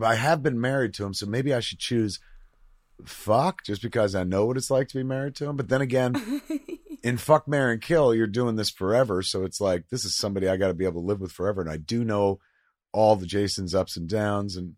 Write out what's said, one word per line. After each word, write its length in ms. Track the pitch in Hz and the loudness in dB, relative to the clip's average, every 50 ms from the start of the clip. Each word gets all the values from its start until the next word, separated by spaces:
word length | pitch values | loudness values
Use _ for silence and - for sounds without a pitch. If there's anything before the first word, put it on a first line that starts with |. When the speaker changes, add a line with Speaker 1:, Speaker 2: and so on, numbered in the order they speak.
| 110 | 2
Speaker 1:
I 120 | 113 113 | 2 2
have 260 | 110 120 147 165 160 135 | 2 2 2 2 2 2
been 180 | 151 127 117 | 0 0 0
married 320 | 120 127 135 139 127 110 - | 0 0 0 0 -2 -2 -4
to 100 | - 101 | -4 -6
him, 100 | 98 95 | -6 -6
so 120 | - 104 | -6 -6
maybe 280 | 101 104 123 131 147 135 | -4 -2 -2 0 0 0
I 60 | 120 | 0
should 180 | 110 - - - | -2 -4 -6 -8
choose 400 | - - 123 117 110 107 95 - - - - - - - _ _ - - _ _ _ _ _ - - | -4 -2 0 0 0 0 -2 -8 -12 -18 -20 -20 -20 -20 _ _ -20 -20 _ _ _ _ _ -20 -20
fuck 600 | - - - - 104 107 120 143 185 185 - - | -20 -18 -6 0 2 2 4 4 2 0 -4 -6
just 180 | - 104 98 - | -6 -6 -6 -6
because 320 | 113 - 120 107 101 95 | -2 0 2 2 2 2
I 100 | 95 90 | 0 0
know 200 | 90 95 95 104 | 0 2 2 2
what 100 | 117 127 | 2 2
it's 140 | 131 127 - | 0 -2 0
like 180 | 135 131 135 - | 0 0 0 0
to 100 | - 135 | -2 -4
be 40 | 131 | -4
married 300 | 131 131 135 135 143 139 | -4 -4 -4 -4 -6 -6
to 100 | - 147 147 | -6 -6 -6
him. 80 | 147 | -4
But 120 | 135 131 - | -4 -2 0
then 120 | 127 131 | 0 0
again, 600 | 139 127 123 131 127 123 123 285 226 214 269 285 - - 320 277 - - | 2 2 2 2 2 2 0 -2 -2 -4 -6 -6 -6 -6 -8 -8 -8 -10
Speaker 2:
<laughs> 340 | 349 - _ - 320 - - | -14 -14 _ -16 -14 -6 -4
Speaker 1:
in 140 | 123 123 | -2 -2
fuck, 300 | 117 - - 156 151 - - | 0 2 4 4 4 4 2
marry, 240 | 147 143 135 123 117 | 0 2 2 2 0
and 80 | 110 - | 0 0
kill, 320 | - 170 160 147 127 117 | 2 4 4 6 6 6
you're 120 | 113 113 | 4 2
doing 300 | 107 98 120 123 120 110 | 2 0 0 0 0 0
this 140 | 110 107 - | 0 -2 -4
forever. 520 | - - 95 95 107 123 131 117 98 90 95 | -4 -2 0 2 4 4 4 2 2 0 -2
So 220 | - - 98 95 | -2 -4 -4 -4
it's 160 | 92 - - | -4 -4 -2
like, 280 | 104 98 92 87 82 _ | 0 0 0 0 -2 _
this 140 | - 127 - | -8 -6 -4
is 120 | 95 - | -4 -4
somebody 320 | - - 104 98 98 95 95 | -4 -2 -2 -2 0 0 0
I 80 | 95 | 2
gotta 180 | 92 98 95 90 | 2 2 0 0
be 100 | 85 92 | 0 -2
able 160 | 92 85 85 87 | -2 -2 -2 -2
to 40 | |
live 140 | 92 104 98 | -4 -4 -4
with 120 | 95 87 - | -4 -8 -8
forever. 280 | - 90 101 104 95 90 | -4 -4 -2 -2 -2 -4
And 80 | 80 | -4
I 80 | 78 78 | -6 -6
do 260 | 78 - 113 117 120 | -6 -4 -2 -2 0
know 360 | 113 107 104 101 98 98 - _ _ _ _ _ _ _ _ _ _ - | 0 2 2 2 2 0 -2 _ _ _ _ _ _ _ _ _ _ 0
all 240 | 104 110 107 107 | 4 6 6 6
the 100 | 98 92 | 4 2
Jason's 480 | 87 95 101 101 98 - - 98 87 87 | 0 0 0 0 0 -2 -4 -4 -2 0
ups 220 | 92 92 - - | 0 0 -2 -4
and 120 | 87 85 82 | -8 -6 -4
downs. 480 | 101 107 104 104 104 101 101 101 92 | -2 -2 0 0 0 -2 -2 -4 -6
And 180 | 90 90 87 - | -8 -10 -10 -12